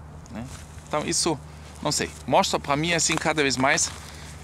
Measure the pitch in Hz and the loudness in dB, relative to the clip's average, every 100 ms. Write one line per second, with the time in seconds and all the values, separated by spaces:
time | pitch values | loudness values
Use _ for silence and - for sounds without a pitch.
0 | - - - 104 127 - - - - 151 | -16 -16 -12 -10 -10 -12 -14 -16 -4 -2
1 | 147 170 175 151 - - - - 151 - | 0 2 2 0 -4 -16 -16 -4 -2 0
2 | 87 - - 151 190 165 - 143 165 170 | -2 -4 4 4 4 0 0 0 2 2
3 | - - 165 156 139 127 131 165 - - | 2 2 2 4 2 4 4 4 2 -4
4 | - - - - | -14 -14 -14 -14